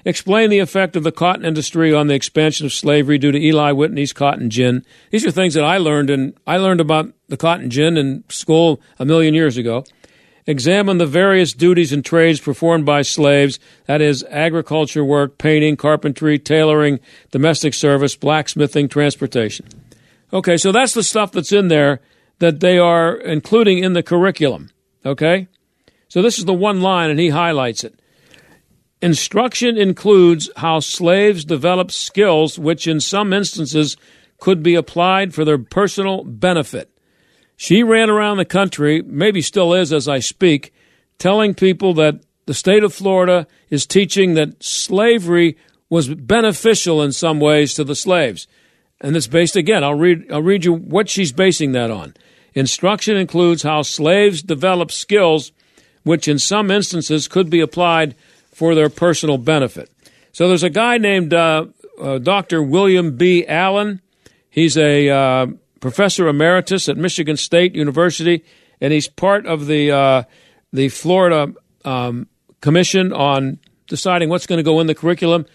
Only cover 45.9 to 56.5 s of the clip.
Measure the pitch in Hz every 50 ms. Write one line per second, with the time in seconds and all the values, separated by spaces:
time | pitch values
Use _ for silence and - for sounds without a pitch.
45.9 | 160 170 139 127 156 - 123 113 208 233 226 214 175 - - 226 214 - - 180
46.9 | 160 151 147 143 131 - 175 165 156 147 147 151 151 151 147 131 - - 147 135
47.9 | 143 - - 196 180 170 147 117 92 87 - - _ _ _ _ _ _ _ _
48.9 | _ - - 139 156 160 120 113 147 165 175 160 - 190 151 180 220 180 143 143
49.9 | 147 147 170 180 170 165 - - - 151 156 185 202 202 160 180 170 165 - -
50.9 | 156 202 220 - - 196 190 139 123 160 190 190 160 - 156 135 127 123 117 113
51.9 | 107 98 76 69 - _ _ _ _ _ _ _ - 135 135 127 - - 175 190
52.9 | 214 196 - 208 214 196 185 - - 170 180 175 170 151 - 147 156 151 139 -
53.9 | - - 147 160 185 202 208 208 180 147 165 175 160 127 180 185 185 175 165 151
54.9 | - - - - 202 208 185 165 156 156 139 - _ _ _ _ _ _ _ _
55.9 | _ _ - 156 170 156 - 151 147 135 - -